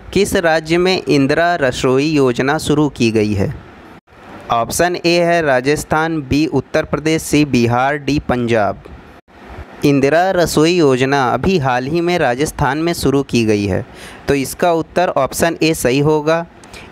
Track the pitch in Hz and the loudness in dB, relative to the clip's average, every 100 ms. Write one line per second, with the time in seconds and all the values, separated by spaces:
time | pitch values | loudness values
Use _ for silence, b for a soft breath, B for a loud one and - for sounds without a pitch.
0 | - 190 196 196 165 160 156 170 180 185 | -2 -2 0 0 2 0 0 0 2 0
1 | - 143 139 151 170 170 131 - 135 131 | 0 2 2 2 0 0 -2 0 0 2
2 | 151 147 131 123 131 156 - 147 147 - | 2 2 2 0 -2 -2 0 0 0 0
3 | 117 110 107 95 95 - - - - - | 0 2 0 0 -4 -6 -14 -20 -20 -20
4 | _ - - - - 117 117 - 175 175 | _ -20 -20 -12 -4 -2 -2 0 -2 0
5 | 170 175 170 170 151 127 127 147 - 156 | 0 2 2 2 2 2 2 -2 0 -2
6 | 160 160 131 139 156 131 - 156 156 143 | -2 -4 -2 0 0 -2 -2 -4 -2 -4
7 | 151 160 - 147 151 123 117 120 135 147 | -2 -2 0 0 2 2 2 2 0 -2
8 | 139 147 - 123 117 113 98 95 - - | -2 -4 -2 -2 0 0 0 -4 -12 -20
9 | - - _ - - - - - 147 139 | -20 -20 _ -20 -20 -18 -18 -2 2 2
10 | 139 160 185 185 160 156 160 180 143 127 | 4 2 2 0 0 2 2 4 4 4
11 | 131 139 123 120 180 185 135 123 131 170 | 2 2 0 0 0 0 0 -2 -2 -2
12 | 170 175 135 123 151 - 135 147 170 165 | -2 0 0 0 -4 -2 -2 -2 -2 -2
13 | 135 139 135 120 110 107 101 95 - B | 0 0 0 0 2 0 0 -4 -6 B
14 | B B - 143 123 - 180 165 156 - | B B -2 -2 -2 -2 0 0 -2 -2
15 | 180 - 127 - 170 - 160 156 123 135 | 0 0 -2 -2 -2 0 0 0 0 2
16 | 147 156 151 165 170 - B B B | 2 2 0 -2 -4 -14 B B B